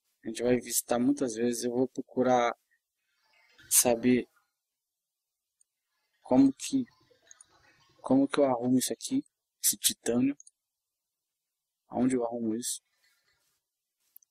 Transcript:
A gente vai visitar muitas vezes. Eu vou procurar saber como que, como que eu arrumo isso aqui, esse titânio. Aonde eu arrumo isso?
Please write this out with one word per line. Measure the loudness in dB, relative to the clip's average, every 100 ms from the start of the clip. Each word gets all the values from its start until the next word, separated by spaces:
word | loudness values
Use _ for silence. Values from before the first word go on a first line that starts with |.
| _ _
A | -12
gente | -4
vai | 0 0
visitar | -2 -6 -2 0
muitas | 0 0 -4 -2
vezes. | -2 -2
Eu | -4
vou | -2 -4
procurar | -6 -8 -2 2 2 0 -4 _ _ _ _ _ _ _ _ _ _ -2
saber | 2 2 2 2 2 0 _ _ _ _ _ _ _ _ _ _ _ _ _ _ _ _ _ _ _
como | 0 4 4
que, | 2 -2 -2 -4 _ _ _ _ _ _ _ _ _ _ _
como | 0 2 2
que | 2
eu | 0
arrumo | 0 0 0
isso | 0
aqui, | -6 -6 -4 -6 _ _ _
esse | -4 -2
titânio. | -4 -4 -4 0 0 -4 _ _ _ _ _ _ _ _ _ _ _ _ _ _ -10
Aonde | -4 -2 -2
eu |
arrumo | -4 -6 -6 -6
isso? | -6 -10 _ _ _ _ _ _ _ _ _ _ _ _ _ _ _